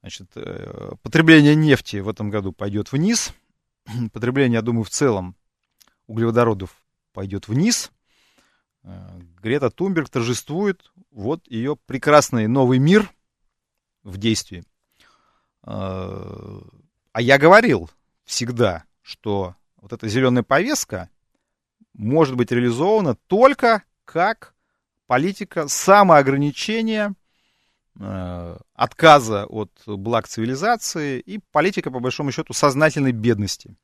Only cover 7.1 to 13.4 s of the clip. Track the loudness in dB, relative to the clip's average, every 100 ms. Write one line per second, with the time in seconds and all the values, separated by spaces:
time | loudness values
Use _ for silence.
7.1 | -14 -10 -10 -4 -2 0 -2 -6 _ _
8.1 | _ _ _ _ _ _ _ -20 -20 -20
9.1 | -20 -20 _ -4 -2 -2 -2 -4 -2 -4
10.1 | -4 -4 -4 -6 -4 -4 -4 _ _ _
11.1 | -12 -8 -8 _ -8 -6 -8 _ -6 4
12.1 | 6 6 -2 0 2 2 2 4 4 2
13.1 | _ _ _